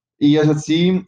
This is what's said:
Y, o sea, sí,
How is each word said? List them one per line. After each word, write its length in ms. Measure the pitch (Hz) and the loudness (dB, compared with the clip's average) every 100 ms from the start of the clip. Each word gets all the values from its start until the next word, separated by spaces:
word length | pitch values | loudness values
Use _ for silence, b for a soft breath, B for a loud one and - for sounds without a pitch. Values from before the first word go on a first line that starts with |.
| _ _ | _ _
Y, 180 | 143 151 | 0 2
o 60 | |
sea, 100 | 151 | 2
sí, 520 | 151 147 165 175 185 | -2 -2 0 0 -2